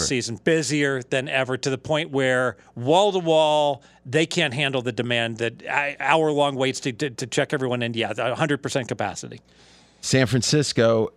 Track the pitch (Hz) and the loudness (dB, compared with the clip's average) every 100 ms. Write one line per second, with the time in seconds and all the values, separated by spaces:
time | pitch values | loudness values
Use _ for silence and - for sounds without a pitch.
0 | 82 127 117 110 170 160 135 151 143 131 | 0 -2 -4 -4 0 0 0 0 0 -2
1 | 120 135 147 135 127 127 143 127 - 151 | -2 -4 -2 -2 -2 -2 -2 -4 -2 -2
2 | 165 135 131 127 123 - - 120 123 175 | -2 0 2 2 0 -4 -12 -6 2 4
3 | 208 185 165 156 156 151 147 139 - _ | 4 2 2 4 4 2 0 -2 -8 _
4 | - 151 165 175 151 123 139 131 120 113 | -2 0 0 0 0 0 -2 0 -2 -2
5 | 120 117 117 113 117 123 - 139 143 143 | 0 0 0 -2 -4 -4 -4 -2 -2 -2
6 | 139 160 156 147 143 131 131 127 139 117 | 2 4 4 2 2 2 0 -2 -4 -4
7 | 143 110 120 - 131 135 131 123 117 113 | -6 -6 -4 -2 -2 -2 -2 -2 -2 -2
8 | 104 110 120 123 156 143 139 131 113 110 | -4 -2 -4 -2 -2 -2 -2 -4 -4 -4
9 | 101 85 60 - _ _ - - _ _ | -6 -6 -12 -16 _ _ -20 -20 _ _
10 | - 131 120 123 - 151 - - 117 113 | 0 2 4 2 2 2 2 2 4 4
11 | 110 | 0